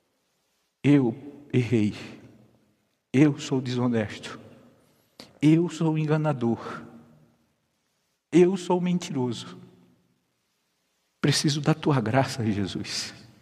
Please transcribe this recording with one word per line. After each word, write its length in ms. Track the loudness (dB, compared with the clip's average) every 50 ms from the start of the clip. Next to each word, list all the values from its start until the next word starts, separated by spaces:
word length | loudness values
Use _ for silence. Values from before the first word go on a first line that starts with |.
| _ _ _ _ _ _ _ _ _ _ _ _ _ _ _ _ _
Eu 340 | 4 4 6 4 2 -2 -4 -12 -18 -20 -20 -16 -2 -2
errei. 420 | 0 0 2 2 2 2 2 -2 -4 -12 -16 -18 -20 -20 -20 -20 -20 _ _ _ _ _ _ _ _ _ _ _ _ _ _ 4
Eu 260 | 4 4 4 4 0
sou 220 | -6 -4 -4 -4
desonesto. 800 | -4 -4 -4 -2 0 0 0 -2 -2 -4 -8 -14 -14 -16 -16 -16 -20 -20 -20 -20 -20 -20 _ _ _ _ _ _ _ _ _ _ -20 -20 _ 2
Eu 280 | 4 4 6 6 4 0
sou 280 | -2 -2 -2 0 0
enganador. 840 | 0 0 0 0 0 0 -2 -2 0 0 -2 -2 -2 -4 -12 -12 -12 -14 -16 -20 -20 -20 _ _ _ _ _ _ _ _ _ _ _ _ _ _ _ _ _ _ _ _ _ _ _ _ _ 6
Eu 240 | 6 6 6 4
sou 240 | 0 -2 -2 -2 -2
mentiroso. 760 | 0 0 -2 -2 -2 -4 -4 -4 -4 -4 -4 -8 -10 -14 -16 -20 -20 -20 -20 _ _ _ _ _ _ _ _ _ _ _ _ _ _ _ _ _ _ _ _ _ _ _ _ _ _ _ _ _
Preciso 400 | 0 0 2 2 0 0 -2 0
da 120 | 0 0 -2
tua 280 | 0 0 0 0 0
graça, 440 | 0 0 0 0 0 0 -4 -4 -4
Jesus." 680 | -2 -2 -2 -4 -6 -6 -10 -10 -8 -8 -8 -8 -10 -14 -18 -20 -20 -20 _